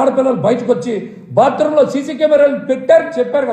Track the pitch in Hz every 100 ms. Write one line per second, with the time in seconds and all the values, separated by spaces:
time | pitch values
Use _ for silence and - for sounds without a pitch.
0 | 262 254 262 240 202 240 233 233 240 208
1 | 127 - - 127 262 - 302 302 240 277
2 | 277 277 302 294 285 240 - 262 - 320
3 | - 247 240 285 247